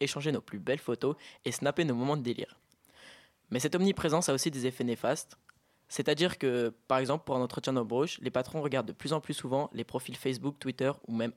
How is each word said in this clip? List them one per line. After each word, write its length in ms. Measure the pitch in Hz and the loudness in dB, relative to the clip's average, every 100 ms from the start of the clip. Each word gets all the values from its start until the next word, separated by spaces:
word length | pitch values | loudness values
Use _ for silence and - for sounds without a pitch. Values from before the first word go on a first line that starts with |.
échanger 320 | 143 143 151 | -2 -2 0
nos 80 | 120 | -2
plus 180 | - 104 | -2 -6
belles 200 | 107 147 | -2 -2
photos 360 | - 117 135 151 - - 131 | 0 0 0 -2 -8 -8 -6
et 80 | |
snapper 320 | - 139 147 165 | -2 0 2 2
nos 100 | 120 | 2
moments 220 | 131 151 | 2 0
de 60 | |
délire. 360 | 120 117 - - _ _ _ - - - - _ - | -2 -4 -6 -12 _ _ _ -20 -20 -20 -20 _ -6
Mais 100 | 127 | -2
cette 140 | 147 180 | 2 4
omniprésence 520 | 196 190 165 160 175 | 4 4 2 2 4
a 60 | |
aussi 180 | 135 165 | 2 0
des 160 | 139 123 | 0 -2
effets 160 | 127 | 0
néfastes. 540 | 120 113 117 156 - - _ _ _ _ - | -2 0 0 0 -4 -18 _ _ _ _ -10
C'est-à-dire 480 | - 143 151 175 - | -4 0 2 2 2
que, 360 | 135 123 117 - - | 2 2 2 -2 0
par 80 | 131 | 2
exemple, 260 | 131 156 | 2 0
pour 140 | - 131 | 0 0
un 40 | |
entretien 300 | 123 - 135 | 0 -2 0
d'embauche, 480 | 131 110 120 165 - | 0 2 2 0 -2
les 80 | 127 | -2
patrons 320 | 131 127 156 | -2 -2 -2
regardent 280 | 147 135 110 | 0 0 -2
de 20 | |
plus 220 | - 139 | -4 -4
en 80 | 156 | -2
plus 120 | - | -2
souvent 360 | 151 127 135 147 | -6 -2 0 0
les 140 | - 117 | -4 -6
profils 320 | 131 - 127 | -6 -6 -6
Facebook, 420 | 131 123 139 143 | -4 -2 -4 -6
Twitter 320 | 131 123 135 143 - | -6 -2 0 -2 -4
ou 80 | 113 | -2
même 160 | 117 | -2